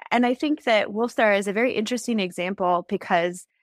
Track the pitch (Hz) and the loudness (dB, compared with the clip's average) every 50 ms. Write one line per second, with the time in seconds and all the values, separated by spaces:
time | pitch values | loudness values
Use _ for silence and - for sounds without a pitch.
0 | - - - 240 247 240 262 - - 302 - - - 247 226 208 - - 202 214 | -6 -2 0 2 2 2 0 0 -2 -2 -2 -2 0 2 2 2 2 0 -2 -4
1 | 233 240 - - 233 214 202 196 202 202 190 214 240 262 - - 220 214 247 233 | -4 -2 0 2 2 4 4 2 0 0 0 0 0 0 0 -2 -2 -2 -4 -4
2 | - - 233 214 190 180 175 - 175 180 196 - 190 180 180 175 175 - 208 185 | -4 -2 -2 -2 -2 -2 -4 -4 -6 -4 -4 -2 0 2 2 0 0 -2 -4 -4
3 | - - 196 170 170 180 180 180 - _ _ _ | -2 0 0 2 2 0 -2 -6 -12 _ _ _